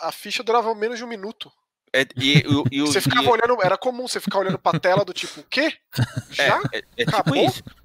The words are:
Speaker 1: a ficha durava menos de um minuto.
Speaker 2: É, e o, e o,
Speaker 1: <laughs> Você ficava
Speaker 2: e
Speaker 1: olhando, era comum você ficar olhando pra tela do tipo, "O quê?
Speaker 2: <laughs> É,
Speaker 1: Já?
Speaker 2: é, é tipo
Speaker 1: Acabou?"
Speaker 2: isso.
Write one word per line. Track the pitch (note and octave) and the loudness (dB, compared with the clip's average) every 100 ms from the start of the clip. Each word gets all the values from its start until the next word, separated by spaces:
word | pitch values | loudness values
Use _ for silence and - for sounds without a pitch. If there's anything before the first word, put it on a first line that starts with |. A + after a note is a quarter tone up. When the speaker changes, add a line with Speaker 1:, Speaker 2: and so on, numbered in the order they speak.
Speaker 1:
a | E3 | -6
ficha | - G#3 - | -8 -8 -6
durava | A#3 A#3 A3 | 0 0 2
menos | A3 G#3+ A#3+ | -2 -4 -6
de | |
um | A#3+ | -10
minuto. | A3+ G3 - C#3+ _ _ _ _ | -10 -10 -12 -18 _ _ _ _
Speaker 2:
É, | C3 C3+ - | 0 0 0
e | C3+ D3 - | 4 4 4
o, | C#3+ B2+ | 2 0
e | C#3 | 0
o, | D3 | 0
Speaker 1:
<laughs> | |
Você | G3 | 2
ficava | - B3+ A#3+ | 2 2 4
Speaker 2:
e | |
Speaker 1:
olhando, | A3+ A#3 A#3+ | 4 2 2
era | F#3 F#3+ | 2 0
comum | B3+ B3 B3+ | -2 -6 -6
você | G3+ | -6
ficar | - F#3+ | -4 -2
olhando | F#3+ D3+ | -2 0
pra | - E3 | 0 2
tela | F3+ F#3+ | 2 2
do | F#3+ | 2
tipo, | F3 - - | -4 -10 -12
"O | |
quê? | - - D4+ - _ | -6 0 0 -2 _
Speaker 2:
<laughs> | - A#2+ - - - | -4 -4 -4 -8 0
É, | C#3+ | 2
Speaker 1:
Já? | A3+ - | 2 0
Speaker 2:
é, | A2 - - | -6 -10 -6
é | |
tipo | A#2+ G#3+ | -2 0
Speaker 1:
Acabou?" | F#3+ C4+ | 0 2
Speaker 2:
isso. | A#3 - - - | 2 0 -10 -20